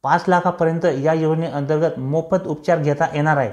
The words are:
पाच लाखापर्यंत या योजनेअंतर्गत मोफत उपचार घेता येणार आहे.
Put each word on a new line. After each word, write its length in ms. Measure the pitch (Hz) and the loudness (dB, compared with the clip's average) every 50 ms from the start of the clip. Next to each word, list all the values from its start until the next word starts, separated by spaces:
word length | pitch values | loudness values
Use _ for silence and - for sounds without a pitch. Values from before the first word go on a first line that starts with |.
| - | 2
पाच 220 | 139 156 175 175 | 2 0 2 2
लाखापर्यंत 580 | 190 180 175 175 180 175 - 170 165 165 165 175 | 2 2 2 2 0 0 2 0 0 0 2 0
या 280 | 175 139 135 135 156 160 | 0 0 2 0 0 2
योजनेअंतर्गत 840 | 160 160 156 160 160 165 165 143 143 143 139 156 151 165 160 - - | 2 2 0 0 0 -2 -4 -4 -4 -2 0 0 0 0 0 -2 -4
मोफत 480 | 131 135 147 165 160 - 190 180 185 | -4 -2 -2 -2 0 0 -2 -2 -2
उपचार 320 | - 151 151 - - 170 156 | -4 -8 -6 0 0 0 2
घेता 260 | 147 151 143 147 165 160 - | 2 -2 0 0 -2 -2 0
येणार 240 | 151 147 156 151 | -2 0 2 2
आहे. 140 | 143 127 107 | 0 0 -2